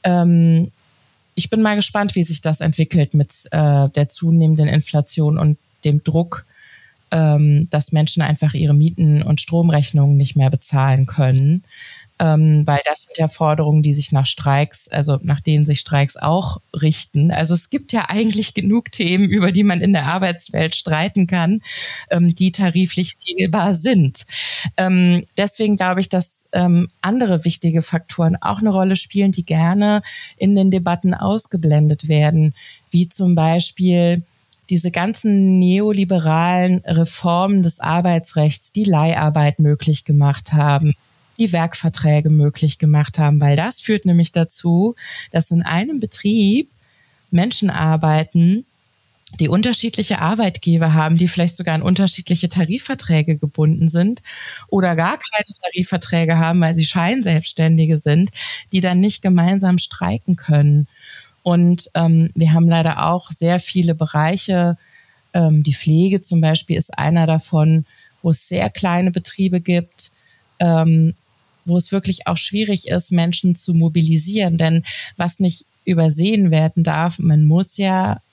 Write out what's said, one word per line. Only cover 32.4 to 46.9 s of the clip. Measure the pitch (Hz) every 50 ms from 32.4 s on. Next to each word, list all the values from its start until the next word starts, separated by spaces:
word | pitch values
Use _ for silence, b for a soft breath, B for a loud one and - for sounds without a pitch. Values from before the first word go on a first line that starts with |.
| 156 156 B B B B B B B B
wie | - 170 180 269
zum | - - 196 180 175
Beispiel | 165 160 160 165 175 170 - - - 185 185 175 175 175 170 175 175 170 - - - - - - - - -
diese | 185 170 - 180
ganzen | 175 170 175 202 226 - - 220 202 196 196 190 185 185
neoliberalen | 180 180 185 196 208 214 214 196 196 180 190 180 160 160 156 160 165 175 180 180 180 185 180 180 -
Reformen | - 175 160 165 160 - - - 175 170 175 185 196 202 196 180
des | 165 - -
Arbeitsrechts, | - - 160 175 180 180 175 165 165 - - 160 151 151 143 - - -
die | - 208 214
Leiharbeit | 196 180 151 151 165 160 - 156 151 151 156 147 147 143 -
möglich | 156 147 147 147 - 156 151 - -
gemacht | - 151 143 143 143 143 - - - -
haben, | 151 143 147 143 139 160 147 143 - - - - - - - - -
die | 226 214 170
Werkverträge | 170 165 170 - - - 165 - - - 156 151 151 151 156
möglich | 156 151 147 147 - - - 151 - -
gemacht | - 156 151 147 147 - - -
haben, | 156 147 147 147
weil | 147 143 143
das | 143 165 226 - -
führt | - - 220 196 -
nämlich | 185 175 170 170 -
dazu, | - 175 165 165 - - - 175 170 175 190 226 233 B B B B B B B
dass | - 170 160 -
in | 170 170
einem | 170 - 156 175 202 277 320 277
Betrieb | 214 208 - - - 202 214 226 208 196 208 262 320 - - B B B